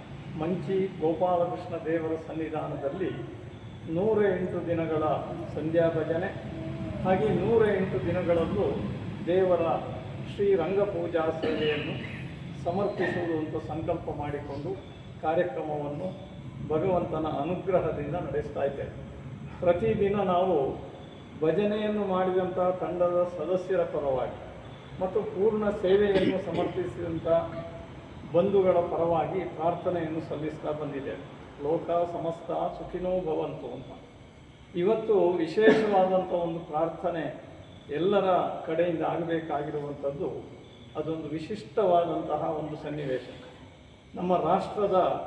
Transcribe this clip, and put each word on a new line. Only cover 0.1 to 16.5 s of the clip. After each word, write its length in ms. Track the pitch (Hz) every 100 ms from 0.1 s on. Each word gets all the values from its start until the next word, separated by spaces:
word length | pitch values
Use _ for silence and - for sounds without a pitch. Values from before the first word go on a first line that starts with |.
| - - 156
ಮಂಚಿ 380 | 160 185 202 190 190 156
ಗೋಪಾಲಕೃಷ್ಣ 720 | 156 160 185 175 170 170 170 165 156
ದೇವರ 300 | 165 160 160 -
ಸನ್ನಿಧಾನದಲ್ಲಿ 840 | 160 151 151 147 135 139 175 156 - - - - - - - -
ನೂರ 320 | 165 214 208 202
ಎಂಟು 420 | 180 180 175 170
ದಿನಗಳ 360 | 165 160 156 156 - - - 165 151
ಸಂಧ್ಯಾ 340 | 156 165 165
ಭಜನೆ, 400 | 156 151 165 196 - - - 320 - - -
ಹಾಗೆ 260 | 185 190 214
ನೂರ 320 | 180 196 226 208
ಎಂಟು 360 | 190 190 190 170
ದಿನಗಳಲ್ಲೂ 600 | 180 170 170 165 202 170 - - - - - 165
ದೇವರ 380 | 185 185 170 165 156 - - - - - -
ಶ್ರೀರಂಗ 460 | 202 185 165 196
ಪೂಜಾ 420 | 202 170 175 165 160 156
ಸೇವೆಯನ್ನು 540 | - - 151 - - - - - - - - -
ಸಮರ್ಪಿಸುವುದು 760 | 175 185 202 - 175 180 170 156
ಅಂತ 160 | 151 160 135
ಸಂಕಲ್ಪ 520 | 156 156 170 160 147
ಮಾಡಿಕೊಂಡು 540 | 147 143 - 139 147 196 - - - -
ಕಾರ್ಯಕ್ರಮವನ್ನು 880 | 160 170 175 160 156 151 143 147 185 - - - -